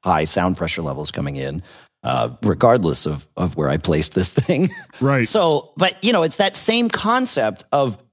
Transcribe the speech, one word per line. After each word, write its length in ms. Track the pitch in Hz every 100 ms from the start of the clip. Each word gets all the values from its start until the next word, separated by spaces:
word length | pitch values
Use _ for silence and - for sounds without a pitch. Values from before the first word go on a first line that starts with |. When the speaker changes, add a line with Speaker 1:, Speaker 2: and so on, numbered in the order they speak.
Speaker 1:
high 220 | - 82
sound 320 | 78 - 90 90
pressure 260 | 82 -
levels 280 | 80 67 76
coming 260 | - 71 69
in, 260 | 67 76 - - - _
uh, 260 | - - 117 123
regardless 640 | 107 87 120 120 85 69 -
of, 200 | 73 - -
of 200 | 90 73
where 120 | 71
I 80 | 73
placed 380 | - 78 78
this 160 | - 87
<laughs> 0 |
thing. 400 | - - 170 185 - - -
Speaker 2:
Right. 260 | 135 139 113
Speaker 1:
So, 440 | 220 170 147 - -
but, 260 | 180 -
you 100 | 208
know, 100 | 220
it's 140 | 165 -
that 200 | 196 -
same 320 | - 233 233
concept 760 | - 208 247 254 - 110 95 -
of 280 | 139 135 98 _